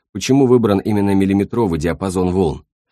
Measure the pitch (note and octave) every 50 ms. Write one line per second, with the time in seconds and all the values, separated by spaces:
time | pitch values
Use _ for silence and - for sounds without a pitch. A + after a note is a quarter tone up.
0 | _ _ _ G#2+ - - C3 C#3 C#3 A#2+ B2 B2 A2 A2 G2+ F#2+ - G#2+ G#2+ G#2
1 | G2+ G2+ G2 G2 G2 G2 G2 G2 G2+ G2 - A#2 A#2 G2 E2 D#2+ D2 E2+ D#2+ D2+
2 | F#2+ F#2+ F2+ F#2+ F#2 F2+ F2+ F#2+ F#2+ D#2 C2+ - - _ _ _ _ _